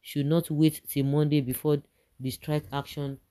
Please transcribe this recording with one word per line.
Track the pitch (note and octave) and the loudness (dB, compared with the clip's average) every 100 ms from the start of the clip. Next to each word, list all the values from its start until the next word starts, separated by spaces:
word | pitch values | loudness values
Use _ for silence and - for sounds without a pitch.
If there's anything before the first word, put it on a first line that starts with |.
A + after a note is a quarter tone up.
should | - D3 C#3+ | -6 -2 2
not | E3 - | 2 2
wait | D3+ D#3 D#3 - | 4 4 2 -6
till | C#3+ C3+ | -2 2
Monday | C#3+ D3+ D3 | 2 4 2
before | B2 B2+ D#3 D3 - _ _ _ | 0 -2 0 0 -2 _ _ _
the | C3 | -8
strike | - - D3+ D3+ | -8 -4 -4 -2
action | C#3 C#3+ - C#3+ C#3 _ | -8 -8 -8 -8 -10 _